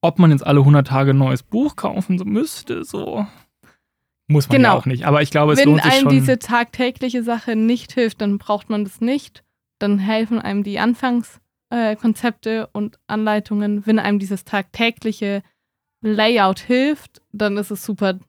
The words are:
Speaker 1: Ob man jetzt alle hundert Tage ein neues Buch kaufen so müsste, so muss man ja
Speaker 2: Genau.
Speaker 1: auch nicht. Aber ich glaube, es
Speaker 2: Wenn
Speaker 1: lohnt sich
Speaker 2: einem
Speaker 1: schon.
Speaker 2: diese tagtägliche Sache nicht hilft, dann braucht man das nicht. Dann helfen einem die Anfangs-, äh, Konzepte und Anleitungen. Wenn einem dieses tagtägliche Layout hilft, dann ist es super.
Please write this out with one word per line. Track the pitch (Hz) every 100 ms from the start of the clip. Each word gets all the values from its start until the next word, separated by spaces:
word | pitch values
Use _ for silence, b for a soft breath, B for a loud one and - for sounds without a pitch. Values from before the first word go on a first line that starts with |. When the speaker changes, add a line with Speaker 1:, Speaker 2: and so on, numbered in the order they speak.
Speaker 1:
Ob | 170 160
man | 170
jetzt | 143 -
alle | 143
hundert | 139 147 139
Tage | 135 139
ein | 135
neues | 131 131
Buch | - 214 285 -
kaufen | - - 185 180
so |
müsste, | 190 208 320 - - -
so | - - - - 208 B _ _ b b _ _ _ _ _
muss | 147 139
man | 277
ja | 240
Speaker 2:
Genau. | 180
Speaker 1:
auch | -
nicht. | 123 143
Aber | 147
ich | 147
glaube, | 156 151
es | 151
Speaker 2:
Wenn | 285
Speaker 1:
lohnt | 151
sich | -
Speaker 2:
einem | 269
Speaker 1:
schon. | 269
Speaker 2:
diese | 135 135 247
tagtägliche | - 233 233 - 247 262 254 247
Sache | 226 233 -
nicht | 220 220 240 -
hilft, | - 233 -
dann | 208 202
braucht | - 208 -
man | 208
das | 202 -
nicht. | 226 277 - _ _ _ _ _
Dann | 202 202
helfen | 190 220 226 226
einem | - 202
die | 202 196
Anfangs-, | 233 240 262 240 226 - _ _ _
äh, | 240 226 214
Konzepte | 233 214 247 226 220 220 -
und | 208 208 _ _
Anleitungen. | 214 214 214 208 208 208 208 208
Wenn | 220
einem | 202 208
dieses | 190 196
tagtägliche | - 202 196 - 233 233 226 208 202 202 - _ _ _ _ _
Layout | 220 214 214 240 190 190
hilft, | - 247 277 294 - _ _
dann | 208 208 202
ist | 202
es | 202
super. | - 202 196 190